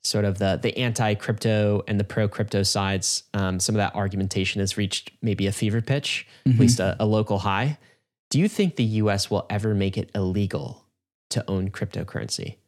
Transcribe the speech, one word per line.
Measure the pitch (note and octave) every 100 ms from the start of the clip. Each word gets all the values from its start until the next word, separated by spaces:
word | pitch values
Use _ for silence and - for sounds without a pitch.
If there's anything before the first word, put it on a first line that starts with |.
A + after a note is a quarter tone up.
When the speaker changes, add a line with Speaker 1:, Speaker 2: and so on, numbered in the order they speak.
Speaker 1:
sort | - G#2+
of | G#2 F#2+
the, | G2 F#2
the | A#2 -
anti-crypto | B2 A2+ A2 G#2 - G#2+ A2+ G#2+ G#2 G#2 -
and | G#2
the |
pro-crypto | G2+ - G#2 - G#2 G2+
sides, | G2 G#2 G2 G2 - - -
um, | G#2 F#2+ F#2
some | -
of | G#2+
that | G2+
argumentation | - G2 G2 F#2+ G2+ F#2 -
has | G2 -
reached | G2+ - - _
maybe | A#2 F#2+ G2
a |
fever | G#2 A2 A2+
pitch, | A2 C#3 - - - - -
Speaker 2:
Mm-hmm. | A#2
Speaker 1:
at |
least | A#2+ A#2+
a, | F#2+ -
a | G#2+
local | G#2+ G#2 G2+
high. | G2 G2 B2+ D3 _ _ _ _ _
Do | C3+
you | G3+
think | - F#3+ -
the |
U | A2+ A2 G#2+
S | G2+ -
will | G2+ -
ever | G#2 A2
make | G#2 G2 F#2+
it | -
illegal | - F#2+ F#2 G2+ G2 C2+ - _ _ _ _ _
to | - -
own | F#2+ F#2+
cryptocurrency? | - G2+ - F2 - - - - -